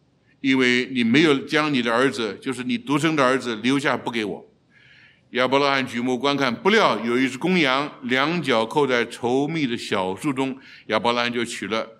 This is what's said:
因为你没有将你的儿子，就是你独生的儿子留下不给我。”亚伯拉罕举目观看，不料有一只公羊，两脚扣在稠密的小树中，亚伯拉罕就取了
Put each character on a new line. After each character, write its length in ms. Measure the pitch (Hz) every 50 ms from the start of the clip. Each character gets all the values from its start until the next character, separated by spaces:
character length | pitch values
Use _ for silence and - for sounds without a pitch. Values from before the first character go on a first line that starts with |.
| _ _ _ _ _ _ _ _ -
因 160 | 135 131 131
为 280 | 127 123 123 123 127 135
你 120 | 135 123 117
没 200 | 113 117 147 170
有 160 | 160 139 135
将 320 | - 139 156 151 151 151 143
你 80 | 123
的 100 | 113 120
儿 200 | 117 120 131 139
子， 280 | 110 120 113 104 95 -
就 120 | - 135 127
是 100 | 120 123
你 140 | 127 123
独 220 | 113 104 123 143 151
生 180 | 143 160 160
的 80 | 147 135
儿 140 | 123 131 131
子 180 | 117 120 113
留 220 | 107 107 123 139 143
下 180 | 139 151 123
不 140 | 110 - 131
给 140 | 120 117 107
我。” 260 | 95 78 64 - - _ _ _ _ _ _ _ - - - - - _ _ _ _
亚 180 | - 120 127 127
伯 100 | 131 139
拉 120 | 143 139
罕 140 | 139 135 131
举 140 | 117 110 120
目 180 | 120 127 127
观 200 | 117 127 143 143
看， 180 | 135 139 127 113
不 160 | 113 - 190
料 320 | 214 220 185 147 117 104 113
有 140 | 117 120 127
一 80 | 135
只 120 | 131 131 127
公 200 | - 175 185 180
羊， 320 | 151 135 131 139 147 143 - - -
两 380 | 117 127 131 139 156 170 175 147
脚 240 | 135 123 113 113
扣 200 | 113 - 151 143
在 180 | 127 127 120 113
稠 420 | - - - - 120 127 135 143 147
密 180 | 165 165 143
的 100 | 120 117
小 380 | 110 - - 117 101 92 92 95
树 180 | 95 - 151 131
中， 240 | 131 135 135 131 - - - - - - -
亚 100 | 107 110
伯 140 | 98 120 120
拉 80 | 123 120
罕 100 | 120 117
就 100 | 120 117
取 220 | 117 - - 101
了 220 | 95 110 113 - - -